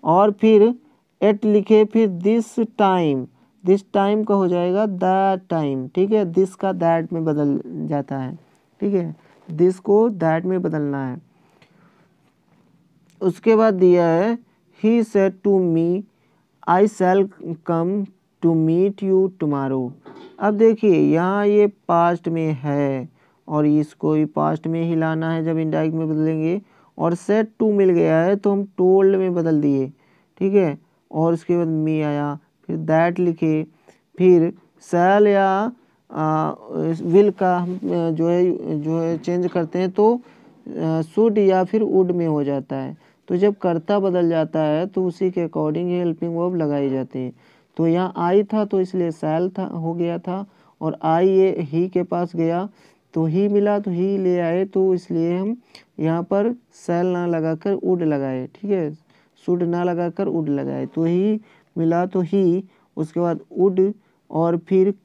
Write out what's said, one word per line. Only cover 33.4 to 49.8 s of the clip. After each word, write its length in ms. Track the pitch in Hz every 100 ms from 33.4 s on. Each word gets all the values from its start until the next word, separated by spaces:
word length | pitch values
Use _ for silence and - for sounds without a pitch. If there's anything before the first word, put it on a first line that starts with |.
| 160 156 160 _ _ _ _ -
फिर 340 | 185 175 165 - _ _
shall 440 | - 175 180 202 208
या, 460 | 196 190 190 226 247 _ _ _
आ, 400 | - 156 156 156 143 110 165 156 160
will 300 | 175 175 208 185
का 180 | 185 180
हम, 180 | 175 180
अ, 340 | 190 175 165
जो 180 | 160 165
है, 520 | 175 180 175 160 156
जो 200 | 151 165
है 180 | 165 165
चेंज 280 | 165 175 180
करते 320 | 175 160 180
हैं 120 | 185
तो, 240 | 185 214
अ, 840 | 240 - _ - _ - 143 160 160
should 380 | 160 - 226 214
या 260 | 196 185
फिर 180 | 185 220
would 300 | 208 190 185
में 140 | 175 165
हो 160 | 151
जाता 320 | 139 139 139 139
है। 200 | 131 156 _ _ _
तो 80 | 180
जब 200 | 208 202
कर्ता 400 | 185 165 160 208
बदल 300 | 196 180 170
जाता 320 | 165 156 160
है 260 | 156 151 185
तो 200 | 190 185
उसी 240 | 165 185
के 160 | 180 165
according 400 | 160 151 156 175
ही 120 | 180
हेल्पिंग 380 | 175 160 170 170
वर्ब 180 | 180 180
लगाई 340 | 151 143 139
जाती 280 | 131 127 131
है। 140 | 127 - _ _ _ -
तो 100 | 165
यहाँ 280 | 170 185
I 300 | 185 175 196 208
था 120 | 220
तो 160 | 208 196
इसलिए 300 | 185 185 170
shall 480 | 156 156 160 180 190
था, 60 |
हो 300 | 185 170